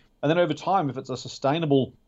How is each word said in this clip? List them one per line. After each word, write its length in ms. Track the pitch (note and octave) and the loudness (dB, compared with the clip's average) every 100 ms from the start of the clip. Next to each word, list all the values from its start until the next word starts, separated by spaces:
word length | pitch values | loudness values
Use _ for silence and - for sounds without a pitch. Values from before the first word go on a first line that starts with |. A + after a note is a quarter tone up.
| _ - | _ -4
And 80 | D3 | 0
then 80 | E3+ | 2
over 160 | E3 | 2
time, 340 | C#3+ E3+ F#3+ C#3+ | 0 0 0 0
if 80 | B2 | -4
it's 140 | C3 | -8
a 60 | B2 | -10
sustainable 760 | - - C3+ D#3+ D#3 C#3 A#2+ - | -10 -4 -2 0 2 2 2 -8